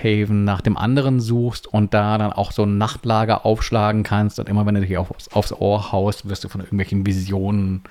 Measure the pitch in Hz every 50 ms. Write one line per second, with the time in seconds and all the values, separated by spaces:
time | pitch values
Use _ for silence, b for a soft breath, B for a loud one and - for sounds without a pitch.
0 | - 113 104 104 104 101 107 104 101 101 101 - - 110 101 - 98 110 131 143
1 | 135 135 131 123 113 113 117 120 120 120 117 - - - - 107 104 101 - 107
2 | 104 104 107 107 107 104 - - 101 - - - 107 101 101 101 107 107 - -
3 | - 120 113 107 110 110 107 98 - - 110 110 - - 120 113 104 107 107 107
4 | 104 - 101 104 107 104 - - 104 98 101 104 104 104 104 101 95 92 95 85
5 | 90 - - - - - - 107 104 - - - 95 101 101 104 101 - - 98
6 | 98 104 101 - - 101 98 - - 92 - 98 92 - 101 98 95 - 101 101
7 | 95 101 95 95 92 95 98 95 95 98 104 101 98 95 95 95 95 B